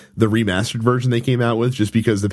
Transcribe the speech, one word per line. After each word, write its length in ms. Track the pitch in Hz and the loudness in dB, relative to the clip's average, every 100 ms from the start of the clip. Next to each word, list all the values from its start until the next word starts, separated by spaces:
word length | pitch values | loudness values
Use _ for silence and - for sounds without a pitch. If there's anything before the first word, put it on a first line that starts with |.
| - - | -10 0
the 100 | 110 | 2
remastered 560 | 110 104 92 120 123 | 2 0 0 -2 -2
version 300 | 113 123 127 | 0 0 0
they 80 | 117 | 0
came 200 | 120 123 | 0 0
out 160 | 120 113 | 0 0
with, 160 | 123 | -2
just 200 | 123 104 | 0 0
because 300 | 113 113 104 | 0 0 0
the, 40 | 101 | 0